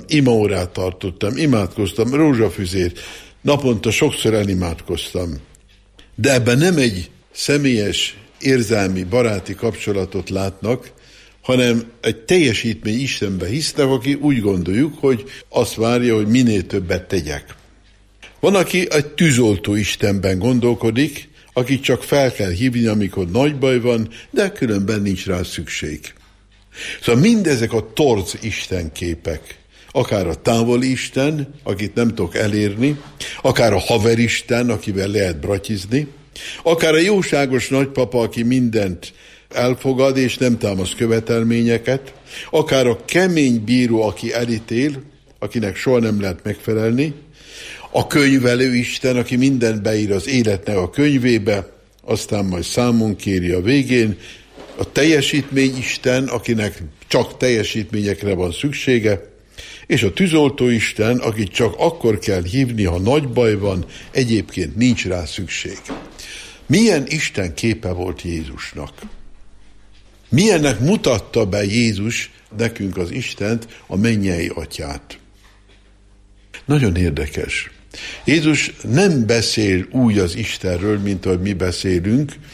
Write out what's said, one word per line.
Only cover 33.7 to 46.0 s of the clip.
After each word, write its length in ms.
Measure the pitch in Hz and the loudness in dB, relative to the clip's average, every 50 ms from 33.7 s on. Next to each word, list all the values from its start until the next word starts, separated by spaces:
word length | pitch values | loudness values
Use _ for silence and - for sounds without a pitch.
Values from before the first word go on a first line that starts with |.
| 101 | 4
a 60 | 95 | 2
haveristen, 920 | - - 117 113 101 117 117 113 117 110 - - - - 120 117 123 120 | 2 2 2 2 4 4 4 4 2 2 0 -2 -4 -2 0 0 0 0
akivel 380 | 113 95 - - 98 98 95 98 | -2 -4 -4 -4 -4 -2 -2 0
lehet 320 | 101 107 98 92 85 76 | 0 0 0 0 -2 -2
bratizni, 680 | 73 90 101 95 - - 110 98 92 98 120 135 151 143 - - - - - - - - - - - | -2 -2 -2 -2 -2 -4 -6 -6 -4 -2 -2 -2 -2 -4 -10 -18 -20 -20 -18 -16 -14 -14 -10 -4 0
akár 300 | 165 165 165 165 160 156 | 0 2 2 4 4 4
a 60 | 160 | 4
jóságos 680 | 170 196 214 196 175 - - 143 143 131 131 127 113 - | 4 4 4 2 2 2 0 0 0 2 0 0 0 0
nagypapa, 540 | 139 135 139 139 139 135 127 123 - 123 | 0 0 0 0 0 -2 -2 0 0 0
aki 220 | 113 107 - 120 117 | 0 0 -2 -2 0
mindent 720 | 117 127 131 123 120 107 110 101 95 87 - - - - - - - - - _ - | 2 2 2 2 2 2 0 0 -2 -4 -6 -10 -16 -20 -20 -20 -20 -20 -20 _ -10
elfogad 680 | - 123 123 123 127 - - 135 135 123 135 135 135 135 | -4 -2 0 0 0 -2 -2 -2 0 2 2 2 2 2
és 200 | 131 120 - - | 0 0 0 0
nem 200 | 131 127 120 113 | 0 0 0 0
támasz 360 | - 104 98 92 92 92 - - | 0 -2 -2 -2 -4 -4 -4 -2
követelményeket, 1160 | 120 113 113 113 110 - 120 117 113 113 117 117 117 117 117 113 113 - 127 135 - - - - - - - - - - | 0 0 0 0 0 0 0 0 0 2 2 2 2 2 2 0 0 -2 -2 -2 -4 -10 -20 -20 -20 -20 -18 -16 -8 -2
akár 380 | - 156 151 - 143 135 127 123 | 0 0 2 2 2 2 4 4
a 180 | 117 - - | 2 0 -2
kemény 580 | - - 170 185 185 175 156 147 131 120 117 107 | -2 0 2 2 2 2 2 2 4 2 2 0
bíró, 380 | 104 123 127 123 117 113 113 | 2 2 2 4 4 2 2
aki 320 | 110 107 98 - - 117 120 | 2 0 -2 -4 -6 -6 -4
elítél, 720 | 117 120 120 117 107 113 - 113 120 135 151 143 135 131 - - _ _ _ _ _ | -2 -2 -2 -4 -4 -4 -4 -2 -2 0 -2 -2 -6 -12 -16 -20 _ _ _ _ _
akinek 360 | - 107 - 123 110 101 92 | -10 -6 -4 -4 -4 -4 -4
soha 240 | - - 135 127 | -2 0 2 2
nem 220 | 120 | 4